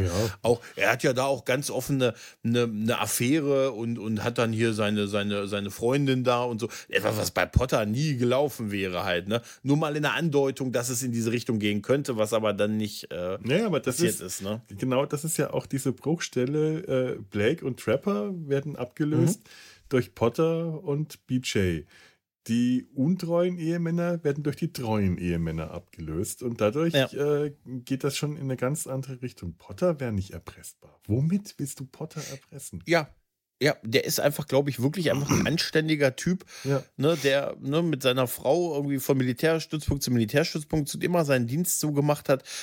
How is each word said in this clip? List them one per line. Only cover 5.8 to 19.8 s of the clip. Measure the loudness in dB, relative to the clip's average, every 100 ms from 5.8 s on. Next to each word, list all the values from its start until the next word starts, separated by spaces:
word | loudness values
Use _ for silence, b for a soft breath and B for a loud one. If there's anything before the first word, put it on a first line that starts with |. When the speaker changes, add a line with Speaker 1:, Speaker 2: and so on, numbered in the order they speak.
| 0 2 4 2
Speaker 2:
da | 2 2
und | 0 -2
so. | -6 B B
Etwas, | 0 2 0
was | 0
bei | 0 0
Potter | 0 0 0 0
nie | 0 -2 0
gelaufen | 2 2 2 -2 -6
wäre | -4 -4 -2
halt, | -2 -2 0
ne? | -4 B B
Nur | 0 2
mal | 2 0
in |
der | -2
Andeutung, | 0 2 2 2 0 -2
dass | -2 -2
es | -4
in | -2
diese | -2 0
Richtung | 0 0 0
gehen | 0 0
könnte, | 2 0 2 0
was | 0
aber | 2 0
dann | 2 0 0
nicht, | -2 -6 -10
äh, | -6 -6 -4
Speaker 1:
Ja, | 0 2 2
aber | 0
das | -2 0
Speaker 2:
passiert | 0 0
Speaker 1:
ist, |
Speaker 2:
ist, | -6 -8
ne? | -6 -6 -8 -6
Speaker 1:
genau, | 0 2 0
das | -2
ist | -2 -2
ja | 0
auch | -2 -2
diese | -2 -2
Bruchstelle, | -2 -2 -2 -2 -2 0 2 0 -2 -2 0 0 -4
äh, | -6
Blake | 0 2 2 -2
und | -4
Trapper | 0 0 0 -2 -4 -6 -2
werden | -2 -2 -6
abgelöst | -8 -4 0 4 4 2
Speaker 2:
Mhm. | B B B B